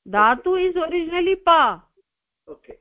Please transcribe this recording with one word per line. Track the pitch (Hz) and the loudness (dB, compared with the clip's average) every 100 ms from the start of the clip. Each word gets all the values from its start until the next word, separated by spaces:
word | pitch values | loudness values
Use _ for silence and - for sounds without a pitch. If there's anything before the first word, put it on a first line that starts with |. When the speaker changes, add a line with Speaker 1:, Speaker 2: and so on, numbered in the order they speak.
| - | -6
Speaker 1:
Dhatu | 202 214 247 359 | 0 2 2 -2
Speaker 2:
Okay. | 370 370 | -2 -2
Speaker 1:
is | 349 | -2
originally | 320 349 330 349 349 381 | -4 -4 -4 -2 -2 0
pa. | 349 330 247 175 _ _ _ _ _ _ - | 2 4 4 -2 _ _ _ _ _ _ -20
Speaker 2:
Okay, | - - - | -20 -20 -20